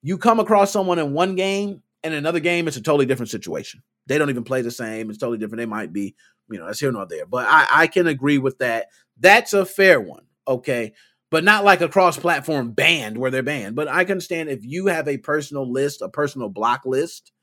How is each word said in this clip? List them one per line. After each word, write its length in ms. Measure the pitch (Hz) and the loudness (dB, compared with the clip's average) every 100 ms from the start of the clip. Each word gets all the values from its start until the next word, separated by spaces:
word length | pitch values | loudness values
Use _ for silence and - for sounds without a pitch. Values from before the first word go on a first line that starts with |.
you 160 | 139 180 | -4 0
come 240 | 240 226 | 2 2
across 320 | 214 208 196 | 4 4 4
someone 260 | 208 190 175 | 0 0 0
in 140 | 147 | 0
one 240 | 143 185 185 | 0 0 0
game 460 | 190 196 202 180 _ _ | -2 -2 -6 -10 _ _
and 120 | 160 | -6
another 260 | 156 151 170 | -4 -2 -2
game, 260 | 160 175 165 | 0 0 -2
it's 120 | 139 | -4
a 40 | |
totally 240 | 107 147 127 | 0 2 2
different 240 | 127 117 | 0 -4
situation. 520 | 104 - 78 - - _ _ - | -8 -8 -10 -10 -18 _ _ -4
They 100 | 143 | -2
don't 140 | 143 | 0
even 140 | 123 | -2
play 180 | 120 131 | -4 -4
the 80 | 120 | -4
same. 400 | 120 117 110 110 | -6 -10 -8 -10
It's 80 | 107 | -8
totally 200 | 117 117 | -6 -6
different. 200 | 107 113 | -6 -8
They 80 | 117 | -8
might 260 | 107 92 | -6 -6
be, 240 | 95 101 _ _ _ _ | -6 -8 _ _ _ _
you 80 | 107 | -14
know, 80 | 85 | -10
that's 140 | 107 | -4
here 100 | 143 | -4
nor 160 | 117 95 | -4 -8
there. 200 | 80 73 | -10 -6
But 200 | 123 117 | -4 4
I, 180 | 156 139 | 6 6
I 160 | 147 165 | 4 4
can 200 | - 170 | 2 0
agree 320 | 139 139 143 | 0 0 0
with 200 | 131 - | 0 -2
that. 280 | 127 113 - _ _ _ | -2 -2 -6 _ _ _
That's 320 | 180 214 240 | 6 6 6
a 120 | 202 | 0
fair 360 | 185 - 190 147 | 0 4 6 6
one, 240 | 92 - _ _ - | 2 -14 _ _ -4
okay? 460 | 123 - 123 107 _ _ _ _ | -4 -2 -4 -4 _ _ _ _
But 140 | 160 | 2
not 200 | 180 214 | 4 4
like 160 | 202 185 | 6 4
a 80 | 165 | 4
cross-platform 840 | 196 180 165 180 156 139 147 120 | 4 4 2 -2 -2 0 -2 -2
banned 440 | 107 160 170 107 110 | 2 2 2 -2 -4
where 140 | 127 | -2
they're 140 | 131 | -2
banned. 320 | 131 147 101 120 | -4 -6 -6 -6
But 120 | 151 | -2
I 160 | 151 | 0
can 80 | 185 | 0
understand 360 | 190 - 165 156 | -2 -4 -8 -6
if 160 | 131 | -8
you 220 | 113 160 196 | -8 -4 -2
have 180 | 165 147 | -2 -4
a 120 | 139 | -6
personal 520 | 131 151 143 147 131 | -4 -4 -4 -8 -4
list, 320 | 127 143 143 | -2 -2 -4
a 60 | - | -10
personal 400 | - 147 135 110 | -4 -4 -4 -10
block 360 | 98 113 127 | -4 -2 -2
list 480 | 131 131 165 - _ _ | -2 -2 -2 -8 _ _